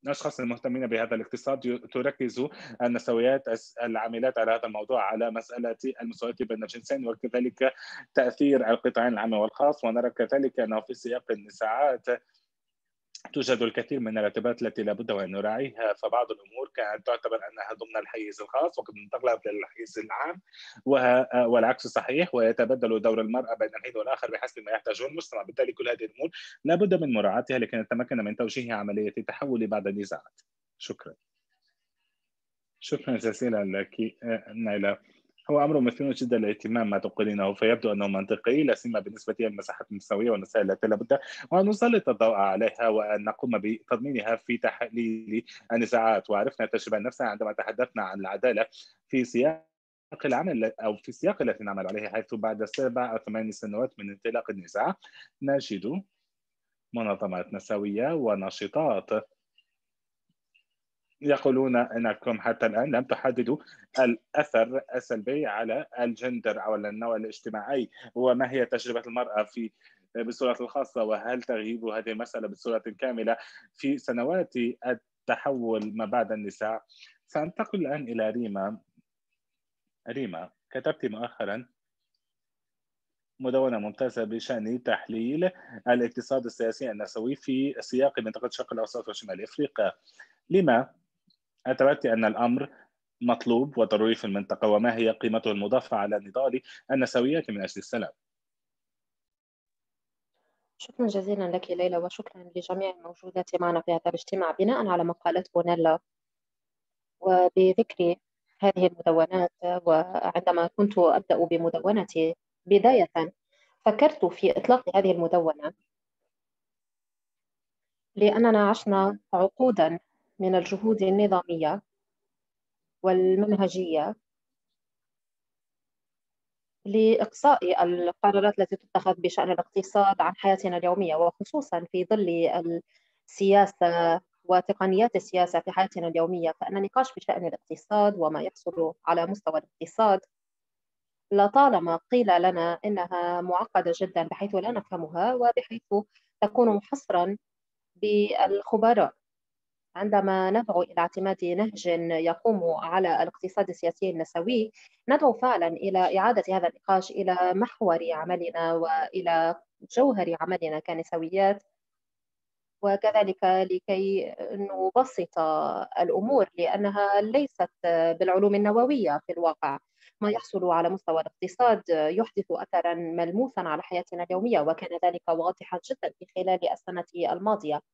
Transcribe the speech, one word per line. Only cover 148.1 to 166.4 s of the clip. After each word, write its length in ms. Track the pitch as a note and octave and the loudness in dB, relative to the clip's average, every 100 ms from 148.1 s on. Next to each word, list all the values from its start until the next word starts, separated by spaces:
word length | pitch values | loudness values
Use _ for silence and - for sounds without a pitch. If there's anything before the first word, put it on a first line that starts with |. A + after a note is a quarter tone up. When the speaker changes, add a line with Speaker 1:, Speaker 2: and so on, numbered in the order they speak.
| G#3 G#3 - F#3+ G3+ - A3 A3+ A3 D#3 - _ _ _ _ _ _ _ E3+ | 2 2 2 2 2 0 2 4 4 2 0 _ _ _ _ _ _ _ -6
Speaker 2:
عندما 540 | G3+ G3+ G3 F#3+ F#3 | 0 2 2 2 2
ندعو 320 | G#3 A3+ F3 | 0 2 0
إلى 120 | F3 - | 2 0
اعتماد 460 | E3+ - F#3+ F#3+ | -2 0 -2 -2
نهج 420 | F3 F3 A3 G#3 F3+ E3+ E3+ E3 E3 | -2 0 -2 -2 -2 0 0 0 0
يقوم 380 | E3 A#3 G#3+ E3+ D#3+ | 0 2 2 0 -2
على 420 | E3 F3+ F#3 - | 0 0 2 2
الاقتصاد 460 | E3+ - F#3 G3 F#3 | 0 -4 -6 -2 -2
السياسي 420 | F3+ E3+ - F#3+ | 0 -4 -2 -4
النسوي، 640 | E3+ D#3+ E3+ F3+ B3 A3 _ - _ - | -4 -4 -4 0 0 -2 _ -20 _ 2
ندعو 240 | C#4+ D4 | 4 4
فعلا 360 | A3+ B3+ A3 E3+ | 4 2 2 0
إلى 500 | E3 G3 F#3+ F#3 F#3+ | -2 -2 2 2 4
إعادة 240 | G3+ A3+ F3+ F#3 | 4 2 2 0
هذا 120 | F3 | 0
النقاش 420 | - - F#3+ F#3 | -4 0 0 2
إلى 260 | - F#3+ F3+ F3+ | -4 0 2 2
محور 440 | F#3 A3+ - G3+ E3 E3+ | 2 -2 0 0 2 0
عملنا 640 | D#3+ E3 F3+ E3+ E3 E3 | -4 -4 -4 -4 -2 0
وإلى 800 | E3 E3 D#3+ D#3 - E3+ E3 E3 E3+ _ _ - | 0 0 -2 -2 -4 0 2 2 -2 _ _ -6
جوهر 440 | - C#4 G#3+ F3 E3 | 2 2 4 -2 -2
عملنا 380 | D#3+ F#3 D#3+ D#3 | -2 -4 -2 -6
كنسويات، 840 | - E3 E3+ E3+ D#3+ F#3+ G3 G3+ _ _ _ _ _ _ _ _ _ _ _ _ | -6 -8 -4 -4 -2 2 2 2 _ _ _ _ _ _ _ _ _ _ _ _
وكذلك 560 | G3+ G3+ G#3+ G#3+ G3+ F#3 | 0 2 2 2 2 2
لكي 920 | F#3+ F#3 F#3+ F#3 - F#3+ G3 G3 - - - | 2 4 2 -2 -2 -2 0 0 -2 -8 -10
نبسط 880 | G3 G3 F#3+ F#3+ A#3+ C4 - E3+ - D#3+ D#3 D3+ - - - | -6 -6 -2 2 4 2 0 -6 -2 0 0 0 -2 -4 -2
الأمور، 480 | F3 - G#3+ C4+ | 0 0 2 2